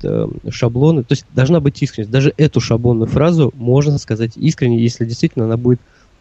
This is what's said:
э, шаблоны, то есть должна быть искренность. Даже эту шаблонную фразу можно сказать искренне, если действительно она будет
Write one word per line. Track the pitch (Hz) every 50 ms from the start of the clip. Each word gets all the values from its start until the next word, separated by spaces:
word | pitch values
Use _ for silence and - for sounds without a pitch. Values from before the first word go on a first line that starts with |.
| -
э, | - 53 55 55 - - - - 110
шаблоны, | 113 - - 120 117 127 139 156 165 151 120
то | - 147
есть | - - - -
должна | - 131 131 175 165
быть | 143 139 - - 147
искренность. | 135 - - 107 104
Даже | 110 131 135 143 - -
эту | 156 147 - -
шаблонную | - - 117 113 120 123 120 113 113 113
фразу | - 131 143 170 175 165 147 120 -
можно | 139 117 120 127 139 147 151 143 143
сказать | - - 113 107 117 113 -
искренне, | - - 156 - - - 120 120 117
если | 117 117 117 - 117
действительно | 113 117 - - 160 - 135 113
она | 110 113 113
будет | 123 123 123 117 - _ _ _ _ _ _ _